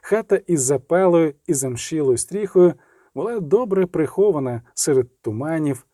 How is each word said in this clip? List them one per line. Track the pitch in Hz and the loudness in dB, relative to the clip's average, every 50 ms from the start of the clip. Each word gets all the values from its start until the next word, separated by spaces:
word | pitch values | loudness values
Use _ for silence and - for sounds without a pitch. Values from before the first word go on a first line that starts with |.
Хата | _ - 196 220 214 _ 202 | _ -2 -2 -2 0 _ -2
із | 180 - - 175 147 | -2 0 -2 -2 0
запалою | 127 131 143 131 - _ 165 180 190 180 170 165 165 151 143 _ _ | 0 0 -2 -2 -2 _ 0 2 4 4 4 4 2 0 -2 _ _
і | - 156 | -4 -4
замшілою | 131 135 131 123 117 - - 160 156 147 131 123 | -2 -2 -4 -6 -8 -8 -6 -4 -2 2 2 2
стріхою | 117 - - 175 202 214 190 - 190 180 175 - _ _ _ _ _ _ _ _ | 0 -2 -6 -6 -6 -6 0 4 4 4 4 4 _ _ _ _ _ _ _ _
була | 131 165 226 240 220 | -8 -6 -6 -6 -6
добре | 170 139 165 226 254 208 190 190 185 | -2 0 0 0 0 0 0 0 -2
прихована | 175 - 170 156 131 - - 202 214 170 147 135 127 123 117 _ _ _ | -2 0 -4 -4 -2 0 0 2 2 2 0 -4 -4 -6 -8 _ _ _
серед | - - 160 143 131 123 123 _ _ | -4 -2 2 2 2 0 -2 _ _
туманів | _ 117 104 110 139 156 165 160 151 143 135 127 _ _ | _ -8 -6 -6 -6 -4 -4 -2 -2 -4 -4 -6 _ _